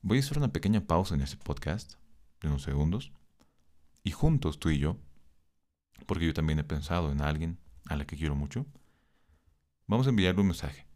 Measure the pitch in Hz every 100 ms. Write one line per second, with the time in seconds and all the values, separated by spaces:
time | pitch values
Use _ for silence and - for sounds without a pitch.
0 | 92 123 139 147 139 - 95 107 - 85
1 | 95 78 67 - - 73 76 98 - -
2 | - - - _ 78 69 73 71 76 101
3 | - - - _ _ _ _ - - _
4 | - 78 78 143 85 76 82 73 73 -
5 | - - - _ _ _ _ _ _ -
6 | - 87 82 76 78 78 73 76 76 85
7 | 80 71 73 76 82 85 - - - 73
8 | 73 73 78 71 69 107 147 - _ _
9 | _ _ _ _ _ _ _ _ - 107
10 | 131 113 92 92 98 78 73 - -